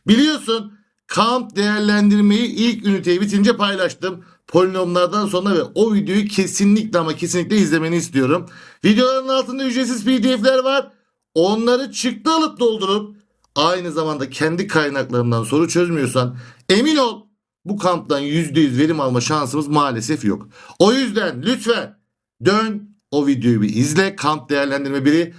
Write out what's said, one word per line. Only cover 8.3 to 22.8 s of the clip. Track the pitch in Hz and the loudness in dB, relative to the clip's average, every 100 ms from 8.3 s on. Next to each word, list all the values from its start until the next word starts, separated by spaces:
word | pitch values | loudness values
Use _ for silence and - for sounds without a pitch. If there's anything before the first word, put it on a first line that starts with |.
| 175 175 - - - | 0 -4 -16 -20 -2
Videoların | 196 214 254 262 262 | 2 4 2 0 0
altında | 262 226 262 | -2 -2 -4
ücretsiz | 262 247 240 247 | -2 -2 -2 -2
P | 202 254 | 0 0
D | 247 247 | 2 2
F'ler | 254 262 | 2 2
var. | 254 277 269 _ _ _ _ | 2 -2 -4 _ _ _ _
Onları | 160 185 220 233 247 277 | 0 2 2 2 0 -2
çıktı | - 240 208 320 | -4 -6 -2 0
alıp | 320 311 311 | 0 0 0
doldurup | 240 214 190 208 208 - _ _ _ - | -2 0 -2 -2 -4 -14 _ _ _ 0
aynı | 160 185 175 | 0 0 -4
zamanda | 151 156 147 135 | -4 -4 -4 -8
kendi | - 156 165 202 | -2 -2 -2 -2
kaynaklarından | 160 147 139 123 123 120 117 | 0 0 -2 -4 -2 0 -2
soru | 113 143 165 | 0 0 0
çözmüyorsan | 175 175 160 123 127 127 123 - - - | 0 0 -2 -2 -2 -2 -6 -16 -12 0
emin | 196 294 294 | 2 4 2
ol | 240 202 - _ _ _ | 0 -4 -14 _ _ _
bu | 170 202 | -10 -4
kamptan | 180 170 127 143 | -2 -2 -2 -4
yüzde | 143 160 151 147 | 0 -2 0 2
yüz | 143 123 | 2 2
verim | 156 160 | 0 0
alma | 135 123 | 0 0
şansımız | 120 156 127 143 147 | 0 -2 -2 -4 0
maalesef | 151 143 113 117 151 | 0 0 -2 -4 -2
yok. | 104 78 - - - - | -2 -2 -8 -20 -20 4
O | 196 | 4
yüzden | 262 247 208 185 123 | 4 0 -2 -4 -4
lütfen | 180 254 226 214 117 - _ _ _ _ | -4 -2 -2 -2 -4 -14 _ _ _ _
dön | 123 214 220 208 | 0 2 0 -6